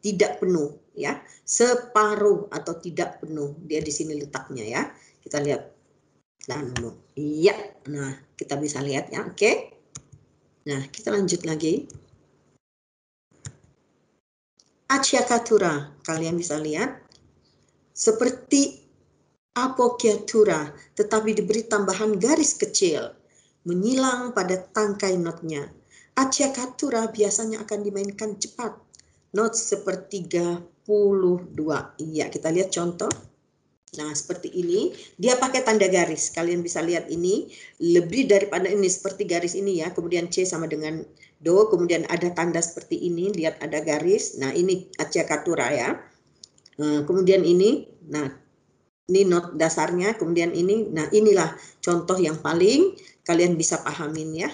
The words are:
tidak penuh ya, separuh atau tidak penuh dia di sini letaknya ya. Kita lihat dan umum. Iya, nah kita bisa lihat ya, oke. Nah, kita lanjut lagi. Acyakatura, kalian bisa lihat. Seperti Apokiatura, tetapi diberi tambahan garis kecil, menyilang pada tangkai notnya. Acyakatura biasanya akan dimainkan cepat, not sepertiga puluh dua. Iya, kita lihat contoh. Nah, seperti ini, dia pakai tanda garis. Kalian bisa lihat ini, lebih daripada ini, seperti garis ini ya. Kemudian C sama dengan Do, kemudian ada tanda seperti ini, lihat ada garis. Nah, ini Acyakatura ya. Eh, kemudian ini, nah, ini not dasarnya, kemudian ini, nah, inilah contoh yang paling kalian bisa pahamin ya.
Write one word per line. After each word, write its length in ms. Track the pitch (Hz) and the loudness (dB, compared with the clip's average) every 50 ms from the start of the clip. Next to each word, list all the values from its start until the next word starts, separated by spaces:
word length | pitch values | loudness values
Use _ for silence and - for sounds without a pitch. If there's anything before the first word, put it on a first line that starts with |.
| _ | _
tidak 320 | 208 196 175 202 - - | -4 0 2 2 0 2
penuh 400 | - - 185 180 165 147 147 - - _ _ _ | -2 0 0 2 2 0 -2 -6 -12 _ _ _
ya, 240 | - - 143 277 - - - - _ _ - | -8 -6 -6 -6 -6 -10 -20 -20 _ _ -4
separuh 1040 | - - 233 247 247 240 - - - 214 214 214 208 208 208 208 196 170 - - - | 2 2 4 4 4 0 -2 0 2 4 4 4 2 2 4 4 4 4 0 -8 -10
atau 240 | 156 147 - 165 | -10 -8 -8 -10
tidak 480 | - - 175 156 160 175 - - - - | -8 -10 -10 -4 -4 -4 -6 -6 -14 -14
penuh 320 | 151 156 151 143 143 147 160 - | -10 -8 -8 -6 -8 -8 -12 -8
dia 160 | 151 151 156 | -6 -4 -4
di 80 | 156 151 | -4 -4
sini 320 | 143 - 165 160 151 147 | -6 -6 -6 -6 -6 -8
letaknya 480 | 143 143 - - - - 135 127 107 107 | -10 -8 -10 -12 -12 -10 -12 -10 -10 -6
ya. 140 | 117 147 - - - - _ _ _ _ _ | -4 -4 -6 -6 -10 -18 _ _ _ _ _
Kita 160 | - - 147 | -6 -4 -2
lihat 380 | 143 143 139 - - - _ _ _ _ _ _ _ _ _ _ _ _ _ _ - - | 0 0 -2 -4 -4 -12 _ _ _ _ _ _ _ _ _ _ _ _ _ _ -10 -10
dan 240 | 127 147 147 120 123 120 | -8 -8 -8 -6 -6 -6
umum. 160 | 117 113 - - _ _ _ | -6 -8 -10 -14 _ _ _
Iya, 400 | - 147 147 151 156 160 208 - - - - - - _ - 147 | -8 -6 -6 -4 2 2 2 2 2 -10 -14 -16 -18 _ -10 -8
nah 240 | 143 139 135 131 - - _ _ - | -8 -8 -8 -10 -12 -16 _ _ -16
kita 160 | - - 143 | -8 -8 -6
bisa 240 | 139 151 147 147 131 | -4 -4 -6 -6 -6
lihat 320 | 139 143 135 139 - - - | -4 -4 -4 -4 -6 -6 -8
ya, 160 | 135 214 185 | -10 -8 -10
oke. 240 | - - 202 226 294 - - - - _ _ _ _ - _ _ - - _ _ _ _ _ _ _ _ _ | -4 0 2 2 2 0 -4 -10 -18 _ _ _ _ -20 _ _ -20 -20 _ _ _ _ _ _ _ _ _
Nah, 240 | 151 143 135 135 143 | -6 -6 -6 -6 -8
kita 240 | - - - - 214 | -12 -10 -6 -4 -2
lanjut 320 | 202 196 170 165 170 - | 0 0 0 -2 -4 -4
lagi. 400 | 170 160 156 160 156 170 262 302 - - - _ _ _ _ _ _ _ _ _ _ _ _ _ _ _ _ _ _ _ _ _ _ _ _ _ _ _ _ _ - - _ _ _ _ _ _ _ _ _ _ _ _ _ _ _ _ _ _ _ _ _ _ _ _ _ _ _ | -6 -6 -2 0 -2 -2 -2 -4 -10 -18 -20 _ _ _ _ _ _ _ _ _ _ _ _ _ _ _ _ _ _ _ _ _ _ _ _ _ _ _ _ _ -20 -20 _ _ _ _ _ _ _ _ _ _ _ _ _ _ _ _ _ _ _ _ _ _ _ _ _ _ _
Acyakatura, 1120 | 262 277 277 - - 254 240 247 247 233 240 - 226 208 190 170 156 143 143 143 - - | 0 2 2 2 2 2 2 4 2 0 2 4 4 4 6 4 0 -2 -6 -10 -16 -16
kalian 400 | _ - 160 160 165 160 170 175 | _ -6 -4 -4 -2 -2 -2 -4
bisa 160 | 170 - 151 | -4 -4 -4
lihat. 480 | 151 156 156 151 160 220 269 - - - _ _ _ _ _ _ _ _ _ _ _ _ _ _ _ _ _ _ | -4 -2 -4 -2 -2 -2 -4 -6 -10 -20 _ _ _ _ _ _ _ _ _ _ _ _ _ _ _ _ _ _
Seperti 960 | - - 220 214 220 254 269 262 - - - - 277 277 - - - _ _ _ _ _ _ _ _ _ _ _ _ _ _ _ | 0 2 2 2 2 0 -2 -2 -4 -2 2 4 4 4 2 0 -12 _ _ _ _ _ _ _ _ _ _ _ _ _ _ _
Apokiatura, 1200 | 240 247 262 262 - 247 233 240 - - 226 208 214 - - - 226 214 196 170 156 151 143 - - - _ _ | -2 -2 -2 2 2 2 2 2 2 2 2 2 2 -2 -2 4 6 6 6 4 0 -2 -6 -10 -16 -20 _ _
tetapi 400 | - 208 208 226 220 214 214 220 | -2 -2 2 2 0 2 2 0
diberi 300 | 190 190 180 214 226 226 - | 0 0 0 -2 -2 -2 0
tambahan 480 | 220 208 202 190 185 185 214 220 214 | 0 0 0 0 -2 -2 0 0 0
garis 400 | 190 185 247 302 339 302 - - | 2 4 2 4 4 4 0 0
kecil, 560 | - - - - - 196 175 156 131 110 - - _ _ _ _ _ _ _ _ _ _ 170 | -2 -4 -2 0 2 2 2 2 0 -4 -8 -12 _ _ _ _ _ _ _ _ _ _ -4
menyilang 640 | 175 180 190 226 262 262 262 254 254 247 247 247 233 | -2 0 0 2 2 2 2 2 0 0 -4 -4 -2
pada 240 | 208 180 180 190 185 185 - _ | -2 0 0 -2 -4 -4 -6 _
tangkai 480 | 214 214 208 202 202 - 196 185 180 | 0 0 0 0 -2 0 0 0 0
notnya. 480 | 170 165 160 170 - 160 156 147 143 - - - _ _ _ - _ _ _ | 0 -4 -6 -8 -8 -8 -8 -8 -8 -10 -14 -20 _ _ _ -20 _ _ _
Acyakatura 920 | - 269 269 - - 277 269 269 254 247 254 - - - 277 226 226 226 220 226 | 0 0 0 2 0 0 0 0 -4 -8 -8 -8 -6 -4 -2 0 0 -2 -2 0
biasanya 540 | 226 214 196 196 - 233 220 220 208 202 | 0 0 2 2 -2 -2 -2 -6 -8 -8
akan 180 | - 214 208 208 | -8 -6 -6 -4
dimainkan 540 | 208 196 196 196 202 196 - 220 214 202 202 | -4 -4 -4 -6 -6 -6 -8 -8 -8 -6 -8
cepat, 340 | - - - - 240 214 - - _ _ _ - _ _ _ _ _ _ - | -10 -10 -8 -8 -8 -8 -10 -12 _ _ _ -20 _ _ _ _ _ _ -2
not 160 | 190 220 226 - - | 0 0 0 0 -4
sepertiga 1040 | - - 208 185 - 196 185 185 - - - 196 170 - 170 175 170 175 175 175 175 - _ _ _ | -2 -2 -4 -4 -2 -6 -6 -6 -8 -10 -10 -8 -8 -2 -2 0 0 0 -2 -4 -8 -16 _ _ _
puluh 560 | - 208 208 208 202 196 196 185 180 180 180 175 - - | 0 2 4 4 4 4 4 4 2 2 2 -2 -10 -8
dua. 400 | - 151 160 151 135 - - - _ | -6 -4 -2 -2 -4 -4 -8 -12 _
Iya, 320 | 156 160 156 151 143 143 - | -10 -6 -4 -4 -4 -4 -4
kita 160 | - - 160 165 | -4 -2 0 0
lihat 160 | 180 190 190 - | 2 0 0 -2
contoh. 380 | - 170 175 175 - - - - - - - _ _ _ _ _ _ _ _ _ _ _ - - | -4 -4 -4 -4 -4 -6 -6 -6 -6 -10 -20 _ _ _ _ _ _ _ _ _ _ _ -20 -14
Nah, 160 | - 151 151 151 | -10 -10 -8 -8
seperti 400 | - - - 175 175 - 160 - | -8 -6 -6 -8 -8 -8 -8 -6
ini, 400 | 180 175 170 175 208 262 349 - - - - _ | -4 -2 0 0 0 0 -2 -4 -6 -20 -20 _
dia 180 | - 180 240 247 247 | -2 2 2 4 4
pakai 240 | 262 262 254 254 254 | 2 0 0 0 2
tanda 240 | - 220 220 196 190 | 4 4 4 4 4
garis. 400 | 185 180 170 165 160 147 - - | 4 4 2 2 0 -4 -4 -6
Kalian 320 | - - 170 170 175 175 | -4 -2 -2 -2 -2 -2
bisa 240 | 170 170 - 170 156 | -2 -4 -4 -4 -2
lihat 240 | 165 175 170 - - | -2 -2 -2 -2 -4
ini, 400 | 160 170 170 185 202 262 349 - - - - - _ _ | -6 -2 0 0 0 0 -2 -6 -12 -20 -20 -20 _ _
lebih 480 | 160 170 175 180 170 165 180 254 262 185 | 2 4 6 6 4 4 0 0 4 6
daripada 400 | 202 196 190 196 160 175 185 190 | 6 6 6 2 -2 -2 0 0
ini, 160 | 202 208 196 | 2 2 2
seperti 400 | 180 175 - - 196 190 - 208 | 2 0 -2 -4 -8 -4 -4 -4
garis 320 | 175 175 170 170 175 175 | -2 -2 -2 -2 -2 -4
ini 240 | 185 196 202 190 170 | -2 -2 -2 0 0
ya. 100 | 156 175 | -2 -2
Kemudian 380 | 175 - 170 170 175 175 165 175 | -4 -4 -4 -2 -2 -2 -2 -2
C 160 | - - 185 | -2 -2 -2
sama 240 | 180 - 160 165 160 | 0 -2 -4 -4 -4
dengan 340 | 156 151 156 151 160 160 156 - - _ - _ _ _ | -4 -4 -4 -6 -6 -8 -10 -12 -16 _ -20 _ _ _
Do, 320 | 147 165 170 196 214 214 | 0 4 6 6 6 6
kemudian 340 | - 170 175 175 170 165 156 - | 4 2 2 2 2 0 0 -2
ada 240 | 170 165 170 175 175 | -2 -2 -2 -2 0
tanda 240 | 170 165 175 165 165 | 0 -2 0 0 0
seperti 400 | 165 - - - - - 170 - | -2 -2 -6 -12 -8 -6 -6 -4
ini, 320 | - 180 175 170 180 202 208 | -2 -4 -2 -2 -2 -2 -2
lihat 300 | 175 160 165 156 - - | 0 -2 -2 -4 -4 -8
ada 160 | 156 143 151 | -6 -4 -4
garis. 560 | 156 165 147 151 156 175 196 240 - - - | -2 0 -2 0 2 2 2 2 2 -4 -8
Nah, 160 | - 135 135 127 | -6 -6 -2 0
ini 380 | 170 175 185 185 180 180 - - - | 0 2 2 0 -2 -4 -12 -6 -6
Acyakatura 720 | - - - 175 160 - 160 151 - 180 165 147 131 120 147 | -6 -2 0 -2 0 0 -2 -2 -2 -2 -2 0 0 0 0
ya. 240 | 131 117 135 - - - - _ _ _ _ _ _ - _ _ _ _ _ _ | 0 0 -2 -4 -6 -10 -20 _ _ _ _ _ _ -20 _ _ _ _ _ _
Eh, 240 | - 147 151 151 147 143 147 | -4 -2 0 0 0 0 0
kemudian 380 | 180 190 185 180 190 190 170 | 0 2 4 6 6 6 6
ini, 420 | 160 175 180 190 220 285 - - - - - 175 156 | 6 6 6 6 6 4 2 -2 -10 -20 -20 -14 -8
nah, 180 | 147 151 147 135 - - _ _ _ _ _ _ _ _ _ _ _ _ _ - | -6 -6 -6 -6 -8 -12 _ _ _ _ _ _ _ _ _ _ _ _ _ 2
ini 160 | 180 190 196 | 4 4 6
not 320 | 185 175 175 170 - - | 6 4 2 2 -2 -2
dasarnya, 640 | 151 160 156 - - 156 160 175 180 180 202 226 226 | 0 0 2 2 0 0 0 0 0 0 0 0 0
kemudian 320 | - 160 170 170 170 170 165 | -2 0 2 2 2 0 0
ini, 380 | 165 175 185 202 220 220 - 156 | 0 2 2 2 0 0 -2 -2
nah, 160 | 160 151 147 | -4 -2 2
inilah 480 | - 208 214 214 196 180 160 160 - - - - - _ | 4 6 6 6 6 6 4 2 -2 -10 -18 -20 -20 _
contoh 400 | - - 175 170 165 - 185 190 | -2 0 0 0 0 0 0 2
yang 160 | 185 151 160 156 - | 2 0 0 -4 -4
paling 480 | 147 160 170 180 202 247 285 370 392 - - - - - _ _ | -2 2 6 6 6 8 6 4 4 2 -4 -18 -20 -20 _ _
kalian 320 | - 170 165 175 175 175 | 0 2 4 4 4 4
bisa 240 | 160 165 - - 156 | 2 0 0 -2 -2
pahamin 560 | - 139 143 - 160 147 156 160 156 160 156 | -4 -6 -6 -6 -6 -6 -6 -6 -6 -6 -6
ya. 140 | 160 190 302 | -6 -6 -8